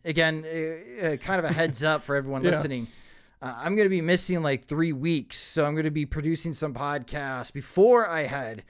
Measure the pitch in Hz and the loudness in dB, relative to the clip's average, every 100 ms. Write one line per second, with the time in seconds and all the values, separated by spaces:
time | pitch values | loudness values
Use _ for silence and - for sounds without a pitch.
0 | 170 156 160 156 160 165 156 160 208 233 | -4 2 2 0 -6 -4 -4 -6 -12 -4
1 | 170 143 - 190 160 160 165 135 151 151 | -2 -2 -2 0 0 0 0 0 0 0
2 | - 139 135 135 151 156 147 127 117 - | 0 -2 -2 0 2 2 0 -4 -8 -12
3 | - - _ - 131 117 156 208 202 190 | -20 -20 _ -14 -12 -6 -2 2 4 4
4 | 160 180 - 180 151 135 - 151 165 135 | 2 2 2 0 0 -2 -2 0 0 0
5 | 160 160 - - - 156 147 156 156 151 | 0 -2 -2 -6 -2 0 0 2 -2 -2
6 | 147 156 151 165 170 143 156 120 143 147 | -4 -2 -2 -2 -4 -4 -6 -4 -4 -4
7 | 123 151 139 131 117 143 - - 214 240 | -6 -8 -6 -6 -8 -10 -4 6 8 8
8 | 208 160 139 139 117 110 | 4 0 -2 -4 -6 -10